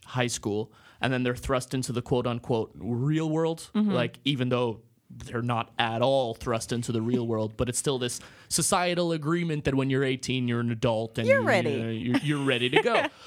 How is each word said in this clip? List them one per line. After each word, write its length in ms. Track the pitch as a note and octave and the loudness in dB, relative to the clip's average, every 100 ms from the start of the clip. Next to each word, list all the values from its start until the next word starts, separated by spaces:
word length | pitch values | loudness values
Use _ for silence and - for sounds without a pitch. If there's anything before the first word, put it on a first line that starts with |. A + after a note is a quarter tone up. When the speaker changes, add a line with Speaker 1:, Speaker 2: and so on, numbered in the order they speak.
| - | -6
Speaker 1:
high 220 | C3 B2 | -2 -2
school, 440 | - A2 G#2 A2 - - - | -2 -4 -4 -4 -12 -20 -4
and 100 | B2 | 0
then 120 | B2+ | 0
they're 120 | B2 B2 | 0 -2
thrust 380 | - C3 - | -2 -2 -2
into 180 | C3+ B2 | -4 -2
the 100 | A#2+ | -4
quote 260 | - B2 A#2+ | 0 0 0
unquote 440 | A#2+ - A#2 - - | -4 -2 0 -2 -6
real 540 | G2 A#2+ C#3 D#3 D#3+ | -6 -2 0 0 0
world. 400 | D#3 E3 E3 - | 0 0 -2 -4
Speaker 2:
Mm-hmm. 180 | G#3 G#3+ | 0 2
Speaker 1:
Like, 280 | F3 - - C3+ | 2 0 -2 -2
even 240 | C3+ B2+ | 0 2
though 320 | B2 A#2+ A2 - _ - | 0 0 -4 -12 _ -20
they're 300 | A#2+ - A#2+ | -18 -8 -4
not 300 | A#2+ A2+ A2+ - | -2 -2 -2 0
at 240 | A#2 A2+ | 0 2
all 320 | B2 C3+ A#2+ A2 | 2 2 0 -4
thrust 360 | B2 A#2 - | -2 -2 -2
into 200 | A#2+ A#2 | -4 -2
the 100 | A#2 | -2
real 240 | A2+ B2 A#2 | 0 0 0
world, 280 | A2 G#2+ A2 | -2 -2 -2
but 100 | B2 | -2
it's 120 | A#2+ | -2
still 180 | - C3 | 0 0
this 220 | A#2+ - - - - | -2 -6 -14 -20 -4
societal 640 | - - F#3+ F3+ F3 E3+ | -2 2 2 2 2 0
agreement 520 | E3 D3 F3 E3+ D3+ | 0 0 0 0 -2
that 100 | C#3+ | 0
when 160 | C3+ C3+ | 2 2
you're 140 | C3 | 2
eighteen, 440 | C3+ B2+ - B2+ A#2+ | 2 0 -2 -2 0
you're 120 | A#2+ | 0
an 100 | A#2+ | 0
adult 460 | A2+ B2 A2 A2+ - | 0 0 0 -2 0
and 100 | A#2 | 4
Speaker 2:
You're 140 | C5+ | 4
Speaker 1:
you, 60 | G4+ | 4
Speaker 2:
ready. 240 | G#3 E3 | 2 2
Speaker 1:
you 80 | C#3 | -2
know, 60 | A2+ | -2
you're, 280 | A2+ - B2+ | -2 0 0
you're 280 | D3+ D3 C#3 | 2 0 2
ready 240 | B2 B2 | 2 4
to 120 | C3+ | 2
go. 220 | A#3+ A3+ - | 4 2 0
Speaker 2:
<laughs> 60 | - | -6